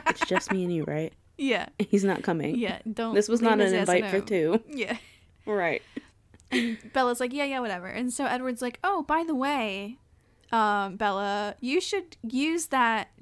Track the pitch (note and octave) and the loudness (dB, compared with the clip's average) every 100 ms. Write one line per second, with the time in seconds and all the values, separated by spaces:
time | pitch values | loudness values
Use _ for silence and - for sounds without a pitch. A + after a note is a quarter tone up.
0 | - - - F#3 - F#3+ F3+ E3+ D3 D3+ | 0 -2 0 0 0 -2 0 -2 -2 -2
1 | D#3+ - _ - C4+ G#3 - - G#3 G3+ | -4 -8 _ -6 -2 -2 -4 -6 0 2
2 | G3 F3 - E3 D3 B3+ G#3 - A3 G#3+ | 4 0 0 -2 0 -2 -2 -4 -8 -6
3 | A3+ G#3+ G#3+ A3+ A3+ G#3+ G3+ F#3 F#3+ F3+ | 0 2 4 4 4 6 4 4 4 4
4 | G#3 F#3+ - G3 D#3+ G#3+ A3+ C#4+ F#3+ A3+ | 2 0 0 2 2 2 -2 -6 -6 -6
5 | - - - _ - G#3 E3+ C#3 - - | -10 -20 -20 _ -4 -2 0 -2 -6 -14
6 | - _ _ - _ B3+ A#3 A3 - C4+ | -16 _ _ -20 _ -2 -2 -4 -4 0
7 | B3 A#3+ B3 C#4 C#4+ C4+ A#3 F3+ F#3 - | 2 2 -2 -2 -2 -2 -4 -4 -6 -4
8 | B3 A#3+ C4 B3+ B3+ A#3+ B3 - F#4 F#4+ | -4 -2 -2 -2 -2 -4 -6 -4 -2 0
9 | D4 D#4 E4 C4+ C4+ D4 A3 G3 G3+ B3 | 0 0 0 0 0 0 -2 -4 -8 -12
10 | _ _ _ _ _ A3+ G#3+ G#3 G3 F#3+ | _ _ _ _ _ 2 2 2 0 -2
11 | G#3+ G3 G3+ G3+ G#3 - A#3+ D#4 - G4 | 0 0 0 -2 -4 -6 -2 0 0 -2
12 | F4+ - A3+ B3+ D4+ E4 - C4+ A#3 A3 | -4 -10 -4 0 2 0 0 2 2 2
13 | - - | -4 -12